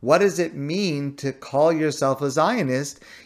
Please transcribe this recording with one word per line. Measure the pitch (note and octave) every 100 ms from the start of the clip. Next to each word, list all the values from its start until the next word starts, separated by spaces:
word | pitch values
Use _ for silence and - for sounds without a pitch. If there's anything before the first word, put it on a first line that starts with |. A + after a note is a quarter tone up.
What | A2+ D#3+
does | G3+ E3+
it | E3+ C#3+
mean | C#3+ F3 G3+ D3 C#3+ C#3
to | C#3
call | C3 - C3+ D#3
yourself | E3 D3+ C#3+ C3+ C3
a | C#3+
Zionist | C3+ D#3+ A#3+ D3 B2+ C#3+ - - -